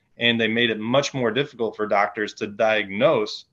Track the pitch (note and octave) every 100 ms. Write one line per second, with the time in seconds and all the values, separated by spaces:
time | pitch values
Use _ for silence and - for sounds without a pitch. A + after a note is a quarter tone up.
0 | _ - A#2+ A#2 A2 A2+ A#2+ A2 A2 C3+
1 | C#3+ C3+ A#2+ A2 C#3+ A2+ A2+ - G#2+ G2+
2 | G#2 - G#2 - G2+ G2+ A2 A2 G#2 G2
3 | C#3+ C3+ G#2 - -